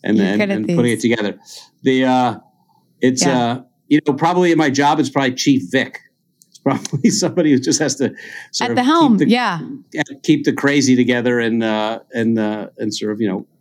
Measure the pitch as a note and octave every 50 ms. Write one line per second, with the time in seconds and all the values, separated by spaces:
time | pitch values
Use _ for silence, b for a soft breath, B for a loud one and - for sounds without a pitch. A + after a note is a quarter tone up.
0 | - - G#2+ - G2 F#2+ G2+ G#2 G#2+ G2 G2 G2+ A2 - F3 D#3 A#2+ A#2+ A2+ G#2
1 | - A2+ A#2 A2+ G#2 G2 - - B B B B B B B _ - C3 C3 C3
2 | C3 C3 B2+ B2+ B2+ - - - _ _ _ _ _ _ _ _ _ _ _ _
3 | - C3 B2+ C3 - C#3 C3 B2+ A#2+ A#2 A#2+ B2+ - _ _ _ _ _ C#3+ D3+
4 | _ - C3+ D3 D#3+ E3 F3+ F3+ F3+ F3 E3 D3+ D#3 C#3+ C3+ C#3 C#3+ C#3+ D#3 D3+
5 | D3+ - - C#3+ C#3 B2+ B2+ - - C#3+ C3+ B2 - - - C3+ A#2+ - - -
6 | _ _ _ _ _ _ _ _ _ _ _ - _ C#3 C#3 - - - - C#3
7 | - A#3+ F3 - F#3 E3 B2 F3+ D#3+ D3+ C#3 B2 B2+ D#3+ C#3+ - D#3+ C#3+ - -
8 | C3+ - B B B B B B B B - - A#3+ B3 A#3 G#3+ B3 C4+ D#4+ E4+
9 | D#4+ C4+ A3 F#3 D3+ - A3+ B3 B3 G#3 F3 D#3+ - - - - - _ - D#3
10 | - - - - - - D#3 D3+ - D3+ A#2 - - C#3 C#3+ D3 B2 B2+ B2+ B2
11 | B2 A2 B2 A#2+ A#2 B2 B2 A#2+ A#2 A2+ A2+ A#2 A2+ A2 G#2+ G#2+ G#2+ A2 A2+ A2+
12 | - _ - A#2+ A2+ A2+ A2+ A2 G#2+ G#2+ G#2+ G#2+ F#2+ - _ - - G#2+ G#2 -
13 | G#2 G#2+ G#2+ G#2+ A2+ G2 F#2 G#2 - _ _ _